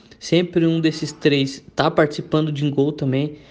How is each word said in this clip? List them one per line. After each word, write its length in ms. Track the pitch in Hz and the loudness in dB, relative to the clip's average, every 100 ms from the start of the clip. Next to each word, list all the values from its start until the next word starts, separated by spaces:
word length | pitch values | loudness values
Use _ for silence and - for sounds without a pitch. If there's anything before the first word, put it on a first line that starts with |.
| - - | -20 -18
Sempre 480 | - 170 180 170 165 | 0 0 2 2 2
um 140 | 165 | 2
desses 320 | 160 156 151 | 0 -2 -6
três 500 | - 156 143 135 - - - | -2 2 2 0 -4 -8 -2
tá 140 | 147 | 0
participando 600 | 156 151 - - 156 156 | 2 0 0 -2 -2 0
de 140 | 143 | -2
um 60 | 147 | -2
gol 220 | 139 143 | 0 0
também. 440 | 147 135 131 147 147 - | 0 -2 0 -2 -8 -20